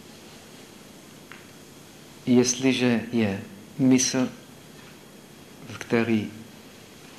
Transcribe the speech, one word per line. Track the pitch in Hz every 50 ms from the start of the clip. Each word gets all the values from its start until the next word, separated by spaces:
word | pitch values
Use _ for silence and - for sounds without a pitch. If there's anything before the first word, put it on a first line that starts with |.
| - - - - - - - - - - - - - - - - - - - - - - - - - - - - - - - - - - - - - - - - - - - - -
jestliže | 127 123 127 120 - - - 131 135 123 117 127 123 117 110 110 -
je | 123 117 110 101 95 101 104 - - - - - - -
mysl, | 135 127 131 127 - - - 131 127 - - - - - - - - - - - - - - - - - - - - - - - - - - - - 110
v | 104 -
který, | - - 123 117 113 117 113 107 101 - - - - - - - - - - - - - - - - - -